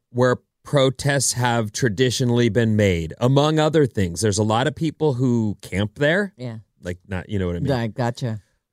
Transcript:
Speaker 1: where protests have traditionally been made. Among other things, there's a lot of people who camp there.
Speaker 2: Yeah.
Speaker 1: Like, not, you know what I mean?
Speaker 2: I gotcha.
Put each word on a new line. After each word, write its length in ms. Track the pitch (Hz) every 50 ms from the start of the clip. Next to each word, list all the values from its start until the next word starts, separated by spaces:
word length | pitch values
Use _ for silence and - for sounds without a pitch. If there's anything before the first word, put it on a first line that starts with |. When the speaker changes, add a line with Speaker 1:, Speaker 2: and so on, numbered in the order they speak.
| _ _
Speaker 1:
where 280 | - 120 127 127 123 - _ _ _ _ -
protests 680 | - - 143 131 135 135 - - 139 139 143 123 - -
have 360 | 123 123 123 120 120 113 104
traditionally 760 | - - 135 123 95 87 131 123 110 - 131 120 120 120 120 117
been 260 | 95 120 117 113 107
made. 400 | 104 104 98 90 82 82 78 - -
Among 400 | 117 123 139 139 143 151 160 156
other 260 | 151 156 147 160 147
things, 360 | - - - 95 85 85 -
there's 160 | 113 107 95 98
a 40 |
lot 240 | 110 107 107 117 135
of 80 | 151 139
people 400 | - 165 151 - - 156 151 131
who 420 | 120 135 127 120 117 110 107 95 -
camp 360 | - - - 92 104 104 -
there. 360 | - 143 147 165 196 208 190 -
Speaker 2:
Yeah. 220 | - 123 120 113 110 104 _ _ _
Speaker 1:
Like, 160 | - 90 92 90 _
not, 220 | - 98 90 - -
you 100 | 107 98
know 80 | 92
what 80 | 87 87
I 40 | 85
mean? 100 | - -
Speaker 2:
I 140 | 139 120 117
gotcha. 540 | 113 101 - 123 120 120 - 135 117 110 104 - _ _ _ _ _